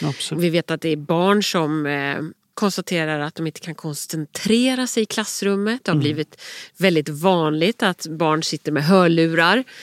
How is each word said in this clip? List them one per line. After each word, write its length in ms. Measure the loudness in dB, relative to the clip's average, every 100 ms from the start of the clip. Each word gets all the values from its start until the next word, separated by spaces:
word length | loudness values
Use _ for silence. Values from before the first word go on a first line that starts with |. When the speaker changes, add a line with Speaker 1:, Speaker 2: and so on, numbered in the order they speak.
Speaker 1:
Absolut. 360 | -4 -4 -6 0
Speaker 2:
Och 60 |
vi 60 | 0
vet 200 | 0 -2
att 100 | -4
det 80 | -2
är 80 | -4
barn 460 | -2 0 2 2
som, 440 | 2 0 0 -2 -2
eh, 300 | -4 -4 -6 -8 -14 _ -4
konstaterar 640 | -2 -2 -4 -2 -2 -2
att 140 | -4
de 120 | -6 -8
inte 140 | -8
kan 140 | -14
koncentrera 1120 | -10 -8 -8 -8 -8 -8 -6 2 4 4 0 -2
sig 160 | -2
i 40 | -2
klassrummet. 760 | -2 -4 -4 -2 0 -2 -2
Det 60 | 0
har 40 |
Speaker 1:
Mm. 80 | 2
Speaker 2:
blivit 380 | 2 -2 -6 -10 -18 -16 -18 0
väldigt 300 | 2 2 0
vanligt 720 | 0 2 4 2 2 0 2
att 240 | -2 -2 -8
barn 360 | -2 0 2
sitter 300 | -2 -4 -2
med 120 | 0
hörlurar 800 | 4 6 6 4 4 4 4 2 0 -14